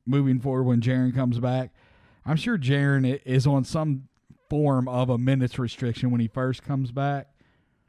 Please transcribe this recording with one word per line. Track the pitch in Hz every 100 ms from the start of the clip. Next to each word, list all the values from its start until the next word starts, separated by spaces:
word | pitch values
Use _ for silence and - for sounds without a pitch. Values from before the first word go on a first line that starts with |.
moving | - 139 139 127
forward | 135 127
when | 127 117
Jaren | 113 127 127
comes | 123 127 117
back. | 123 127 131 _ _ _ _ _ -
I'm | 156
sure | 240 226
Jaren | 127 143 139 139 131
i-, | 139
is | - 127 127
on | 139
some | 123 160 156 135 131 _ _ - -
form | 151 147 131 127
of | 123 127
a | 120
minutes | 127 135 127 -
restriction | 120 - 120 113 127
when | 120
he | 113
first | - 131 127
comes | - 139 127
back. | 120 139 120 107 _ _ _ _ _